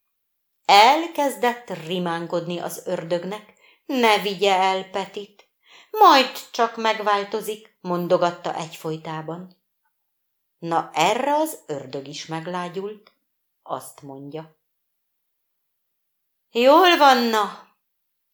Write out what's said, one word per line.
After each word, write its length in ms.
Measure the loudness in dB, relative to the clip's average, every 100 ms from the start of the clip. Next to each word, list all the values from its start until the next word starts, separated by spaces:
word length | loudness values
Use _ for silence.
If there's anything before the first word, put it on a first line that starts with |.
| _ _ _ _ _ _
Elkezdett 1080 | 4 8 8 4 -2 -4 -4 0 -2 -2 -10
rimánkodni 880 | -12 -6 -6 -4 -6 -4 -6 -4 -8
az 280 | -8 -10 -8
ördögnek, 680 | -8 -4 -4 -4 -12 -14 _ _ _
ne 340 | -6 0 2 2
vigye 360 | 0 0 2
el 360 | 2 2 0 -6
Petit, 580 | -8 -8 -12 -16 _ _ _ _ -20 _
majd 600 | 6 8 8 4 -4 -10
csak 260 | -2 -2 0
megváltozik, 1000 | -2 0 0 0 -2 -8 -8 -10 -16 _
mondogatta 760 | -6 -4 0 2 2 -2 -8
egyfolytában. 1080 | -8 -10 -10 -10 -10 -10 -10 -10 -12 -14 _ _ _ _ _ _ _ _ _ _ _
Na, 320 | -4 -4 -2
erre 420 | 0 0 0 0
az 280 | 0 -2 -6 -10
ördög 400 | -10 -10 -12 -12
is 200 | -14 -10
meglágyult, 880 | -10 -8 -8 -8 -10 -12 -14 _ _ _ _ _ _
azt 400 | -12 -10 -10 -20
mondja: 560 | -18 -16 -14 -14 -16 _ _ _ _ _ _ _ _ _ _ _ _ _ _ _ _ _ _ _ _
„Jól 460 | 2 6 6 6 6
van, 220 | 6 4
na, 560 | 2 -2 -2 -8 -20 _ _ _ _ _ _